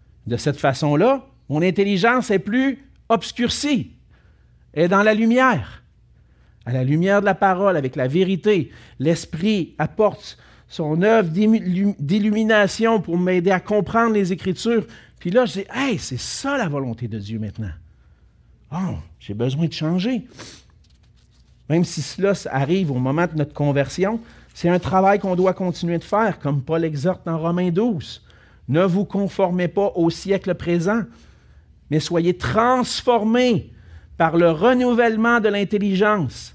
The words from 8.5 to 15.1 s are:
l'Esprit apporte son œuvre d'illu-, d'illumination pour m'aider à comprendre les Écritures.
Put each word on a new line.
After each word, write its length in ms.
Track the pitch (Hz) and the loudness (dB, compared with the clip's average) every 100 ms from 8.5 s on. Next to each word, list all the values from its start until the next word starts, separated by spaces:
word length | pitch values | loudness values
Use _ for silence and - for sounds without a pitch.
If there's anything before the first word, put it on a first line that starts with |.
| 202 139 - - - | 0 0 -8 -18 -4
l'Esprit 760 | 143 165 - 156 202 208 156 - | 0 0 -2 -4 0 0 -2 -4
apporte 580 | 156 - 208 - - - - - _ | -4 0 0 0 -16 -20 -20 -20 _
son 320 | - 151 160 | -8 -4 0
œuvre 300 | 208 226 175 | 4 4 2
d'illu-, 640 | 160 214 226 180 175 202 - | 2 4 2 2 0 0 -2
d'illumination 1040 | 143 208 208 208 220 214 196 - 226 226 | 0 0 2 2 2 4 4 2 0 0
pour 160 | 175 170 | 0 0
m'aider 340 | 180 180 180 | 2 2 2
à 100 | 185 | 0
comprendre 520 | - 208 170 226 226 | 0 -2 0 0 2
les 180 | 214 180 | 2 0
Écritures. 560 | 185 190 175 226 233 - - - | -2 -4 -4 0 0 -2 -10 -20